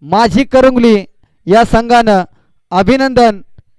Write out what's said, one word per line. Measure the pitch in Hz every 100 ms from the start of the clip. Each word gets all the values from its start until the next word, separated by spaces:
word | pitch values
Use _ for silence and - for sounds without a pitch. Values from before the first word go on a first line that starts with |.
माझी | 143 196 233 196
करंगली | 269 262 262 247 233 208 185 _ _ _ 160
या | 214
संघानं. | 233 226 233 240 226 190 175 _ _ _ _
अभिनंदन, | 180 196 262 269 247 233 - - - _